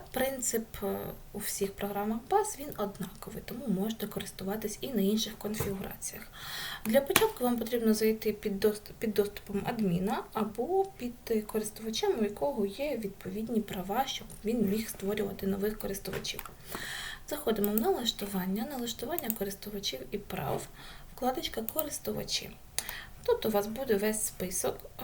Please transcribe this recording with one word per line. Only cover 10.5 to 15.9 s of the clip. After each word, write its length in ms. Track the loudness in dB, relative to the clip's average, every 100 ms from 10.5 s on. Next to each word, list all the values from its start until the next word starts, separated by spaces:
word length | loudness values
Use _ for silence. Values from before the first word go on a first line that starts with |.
| 0 2 4 2 -2
під, 160 | -8 -6 0
е, 120 | 0
користувачем, 800 | 2 -2 -2 -6 -4 0 2 4
у 40 |
якого 420 | 2 2 0 2 0
є 320 | 0 -2 -2
відповідні 640 | -4 -6 -6 -4 0 0
права, 420 | 0 -2 0 0 0
щоб 220 | -2 -8 -6 0
він 240 | 4 4
міг 200 | 2 0
створювати 580 | -2 -2 0 0 0 0
нових 320 | 2 0 -2
користувачів. 680 | -4